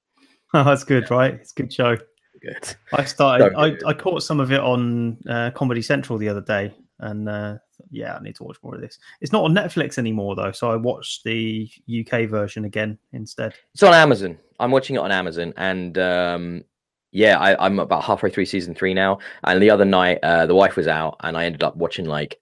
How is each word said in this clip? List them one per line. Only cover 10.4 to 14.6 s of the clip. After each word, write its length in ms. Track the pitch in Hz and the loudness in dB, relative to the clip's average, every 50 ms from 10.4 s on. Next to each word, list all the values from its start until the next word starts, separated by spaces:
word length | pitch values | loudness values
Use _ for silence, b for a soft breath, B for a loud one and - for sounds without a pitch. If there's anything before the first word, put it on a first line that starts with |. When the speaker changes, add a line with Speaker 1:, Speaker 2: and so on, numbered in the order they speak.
| 104 98 | -6 -6
Speaker 1:
so 180 | 98 - 123 117 | -6 -4 -4 -2
I 40 | 113 | -2
watched 480 | 113 113 123 117 - - - - - _ | -2 -2 -4 -4 -6 -10 -14 -14 -10 _
the 460 | 120 113 113 113 113 110 110 107 110 - _ _ | -6 -4 -4 -4 -4 -6 -6 -8 -10 -14 _ _
U 180 | - 117 113 110 | -8 -6 -6 -6
K 220 | - 127 117 113 | -4 -2 -2 -2
version 400 | 107 110 107 104 101 - 110 107 | -2 -2 -4 -4 -4 -6 -8 -10
again 320 | 101 - 107 107 110 107 - _ _ - | -6 -4 -4 -6 -6 -8 -12 _ _ -14
instead. 400 | 120 107 - - - 113 110 - _ _ _ _ | -14 -14 -12 -10 -10 -10 -10 -10 _ _ _ _
Speaker 2:
It's 100 | - 202 | 6 8
on 100 | 185 170 | 10 10
Amazon. 440 | 165 156 147 120 98 98 90 82 - _ _ _ | 10 8 6 4 2 0 -6 -8 -10 _ _ _
I'm 120 | - | -4